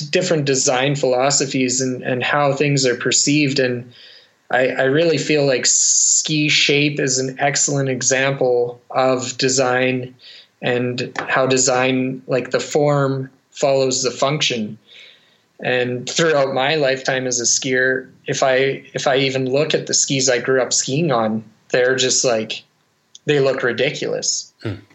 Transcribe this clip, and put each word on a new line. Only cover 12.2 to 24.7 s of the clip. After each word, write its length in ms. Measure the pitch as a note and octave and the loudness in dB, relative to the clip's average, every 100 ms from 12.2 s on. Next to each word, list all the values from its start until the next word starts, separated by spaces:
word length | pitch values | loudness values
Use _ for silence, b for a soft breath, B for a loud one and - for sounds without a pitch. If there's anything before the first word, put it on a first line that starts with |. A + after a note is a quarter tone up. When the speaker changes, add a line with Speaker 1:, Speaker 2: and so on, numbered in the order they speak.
| - | -4
Speaker 1:
like, 240 | C3 B2 | -4 -2
the 100 | B2 | -4
form 680 | - D#3 D3 C#3+ C3+ C3+ C3+ _ _ | -2 0 2 2 0 -2 -8 _ _
follows 520 | - C#3+ C3+ C3 B2 | -2 0 2 2 0
the 80 | B2+ | -2
function. 680 | A#2 C3+ D3+ - A#2+ G#2+ G#2+ B B B B B B _ - | -2 0 0 -2 -2 -6 -10 B B B B B B _ -8
And 460 | - B2 B2 B2 - | -2 0 -2 -4 -6
throughout 440 | - E3 C#3+ C3+ | 0 2 2 2
my 220 | C3+ C#3 D#3+ | 0 0 2
lifetime 500 | C3+ C3 C#3 C3 B2+ | 0 0 -2 -2 -2
as 140 | B2 | -2
a 60 | A#2 | 0
skier, 640 | - C3+ B2+ C3 C3 - - - | 0 0 2 2 0 -4 -12 -8
if 180 | C#3 | 0
I, 400 | C3+ C3 C3+ C3+ - | 2 2 0 -2 -8
if 140 | - D3 | -4 0
I 100 | C3+ | 2
even 320 | C3+ C3 C3 | 0 -2 0
look 240 | C3+ D#3 | 0 0
at 140 | D3+ C#3+ | -2 -2
the 60 | |
skis 340 | C3 - C3+ B2+ | -2 0 0 0
I 120 | B2 | 0
grew 220 | A#2+ C3 | 0 0
up 120 | B2 | 0
skiing 360 | - - C3+ E3+ | -2 -2 -2 0
on, 320 | A#2+ A2 A2 A2 _ - | 0 0 -4 -8 _ -4
they're 260 | C3 B2+ C3 | 0 2 2
just, 300 | B2+ - C3 | 0 0 0
like, 380 | A2+ A2 - - _ _ _ _ - - | 0 -4 -10 -14 _ _ _ _ -10 -2
they 140 | D3 | 2
look 240 | C3+ C3 | 2 0
ridiculous. 880 | B2 A2 C3 - A#2 G#2 G#2 - - _ | -2 -2 -2 -2 -6 -4 -4 -6 -8 _
Speaker 2:
Hmm. 120 | A2+ | -10